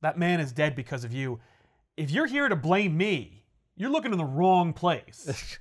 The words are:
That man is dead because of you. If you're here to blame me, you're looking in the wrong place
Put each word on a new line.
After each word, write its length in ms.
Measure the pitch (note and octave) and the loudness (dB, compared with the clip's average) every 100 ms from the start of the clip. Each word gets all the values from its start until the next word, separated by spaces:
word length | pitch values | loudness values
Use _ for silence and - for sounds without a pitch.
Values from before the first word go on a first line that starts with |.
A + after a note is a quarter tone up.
That 160 | D#3 D#3+ | -4 0
man 220 | E3+ F3 | 2 0
is 120 | C#3+ | 0
dead 240 | A#2+ D3+ C3+ | 0 -2 -2
because 280 | A#2+ C3+ | -6 -8
of 100 | A#2 | -6
you. 260 | B2+ C3 A#2 - _ _ _ _ - | -6 -4 -6 -12 _ _ _ _ -6
If 140 | D3+ | -2
you're 140 | E3 D#4 | 0 0
here 220 | C#4 C#4 | 0 0
to 60 | F3+ | 0
blame 420 | D#3 F#3 G3+ D#3 | 2 2 2 2
me, 480 | G#3 E3 F#2 - _ _ _ - | 2 0 -4 -16 _ _ _ -6
you're 140 | A#3 | -2
looking 220 | D4+ C4+ | 0 0
in 60 | F#3+ | -2
the 80 | D3+ | -2
wrong 480 | C#3 F#3 F#3 E3+ | 2 4 6 4
place 840 | - F3 D3+ - - D3 A#2 - - | 0 0 0 -4 -12 -8 -8 -10 -14